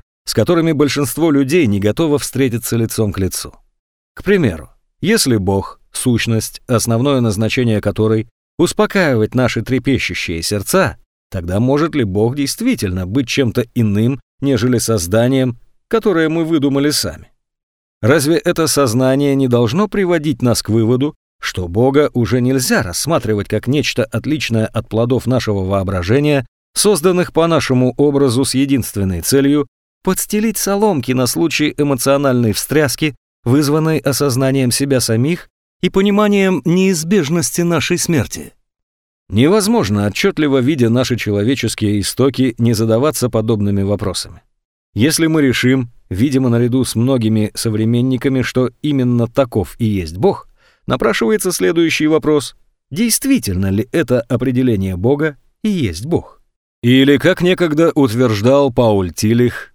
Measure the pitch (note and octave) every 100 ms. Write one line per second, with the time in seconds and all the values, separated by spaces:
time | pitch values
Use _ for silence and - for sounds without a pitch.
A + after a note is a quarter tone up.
0 | - _ - - G#2+ E3+ E3 C#3+ D3 C#3+
1 | C#3 - D#3+ C#3 C3 F3 B2 G2+ G#2 G#2+
2 | E3 C#3+ - B2 C3+ A#2 - A#2 A2+ -
3 | G#2+ F#2+ F#2 - - - _ _ _ _
4 | _ - F3+ G3 B2+ D#2+ - _ _ _
5 | D#3 A3+ C3+ A2 F#2 G2 - - _ -
6 | C3 A#2 A#2+ A2 - - - G#2+ - A2+
7 | C#3+ C3+ A#2 G2 A2 - A#2+ G#2 G2+ G2
8 | A2 A2 G#2+ _ _ - E3+ - G#3 G3+
9 | D#3+ A#2 G#2+ B2+ B2 A#2 A2 C3 C3 A#2+
10 | - F#2 - E2 - G#2 - F#3 C#3+ -
11 | _ _ _ F#2+ F2 G2 B2 D3 D#3+ D3+
12 | G#2+ G2 A#2 C#3+ C#3 - A#3+ A#3+ F#2+ F2+
13 | F2+ B2 B2+ - A#2+ A#2+ - - G#2+ G2+
14 | A#2 C3+ - _ C#3 B2 B2+ A#2+ A2+ A2+
15 | E2+ A2 B2 C3+ B2+ A#2+ - _ _ A3+
16 | G#3+ E3 D#3 D#3+ D#3+ D#3+ C#3 C#3 D3 C#3
17 | F#2+ D#2 - _ _ _ _ _ _ _
18 | A2 D#3 C#3+ E3 F3 E3+ D#3+ D3+ C3+ B2
19 | C3 C3+ C#3+ C3+ C3 A#2+ A#2 D#3 G#3+ G#3
20 | F3+ E3+ D3+ A#2+ B2 A2 - A2 A2 B2+
21 | D3 - _ _ - - F2 F#2 C3 C#3
22 | D3 B2+ A2+ B2+ B2 C3+ B2+ A3+ F2+ E2+
23 | C#3+ E3 G#2 G#2 G2 G#2+ A#2+ C#3+ - -
24 | - A2+ B2 D#3 - A#2 A2 A2+ - A2
25 | A#2+ B2 A#2+ B2+ A2+ G2+ F#2+ G2 F#2+ F#2+
26 | F2 C3+ D3 C#3 B2 _ _ - G#3 F3+
27 | F3+ F3+ E3+ D#3+ E3 D#3 - B2+ B2+ -
28 | D3 C#3 C#3 A#2 C3 B2+ C#3 C3+ - G2+
29 | F#2+ F2 - C#3 C#3 D3 C#3 _ _ _
30 | F#3 F#3 - G#3 A3 G3+ G3 G3+ G#3+ D#3
31 | A#2+ B2+ B2 D#3+ E3 - D3+ - C#3+ C3
32 | C#3 C#3+ C#3 B2 A2+ G2 - D3+ C#3+ -
33 | D#3 - _ _ A#2 C#3 C#3 D#3 D#3+ D#3
34 | D3+ B2+ C#3+ B2 C3 C3+ B2 - C#3 C3
35 | - A2+ C#3 F3 - _ _ _ F3+ G3
36 | G3+ G3+ G#3 G3+ F#3+ E3+ E3 F3+ F#3+ E3+
37 | E3 G#3 C#3 E3+ D3 - E3+ E3 - F3
38 | - D#3 - - A2 - _ _ _ _
39 | _ _ - G2 D3 G#3+ G3 A#3 G#2 G#2
40 | G2+ - G3+ E3 D3+ C3+ B2 D#3+ A2+ A#2+
41 | B2+ A#2+ G#2+ G2+ A2 C3+ A2 - G#2+ G#2
42 | F#2 - C3+ B2+ C3 - A#2 G#2+ A2+ A2+
43 | D3+ - B2+ A2+ A2 G#2+ G2+ G2+ G2 G2+
44 | F#2+ F2 - E2+ _ _ _ _ _ G2+
45 | C#3+ D3+ D#3+ D#3+ C3+ A#2 B2+ C3+ B2 -
46 | _ F#2 C#3+ C3 B2+ A#2 A#2+ C3 A#2+ A2+
47 | B2 C3 A2 A2 G#2 - A#2 G#2+ A2 A#2+
48 | C3 B2+ C#3+ C3 B2 B2+ B2+ - D3+ C#3
49 | B2 A#2+ A#2 - B2+ A2 F2+ - A2+ G2+
50 | D#2+ F2 F#3+ - - _ _ _ - B2+
51 | A3+ G3+ A3+ G#3+ F#3 E3 F3+ E3 E3 -
52 | D#3 D#3 D3 D3 - - _ _ _ D3
53 | A#3 - C4+ C4+ - F2+ G2 G2 - E3+
54 | C#3+ B2 - A#2+ B2+ B2+ B2+ G#2 F#2+ F2+
55 | A2+ D3 D#3 C#3 _ _ A3 F#3 G#2+ E2
56 | C#3 D#3 - - _ _ _ _ A#2+ C3
57 | C3+ C#3+ D#3+ F#3 F3 F3+ F3 D3 E3 D3+
58 | C3+ A#2 B2 G#2 A2+ C#3+ C#3 A#2+ A#2 G2+
59 | F2+ - G#2+ A#2 A#2+ - -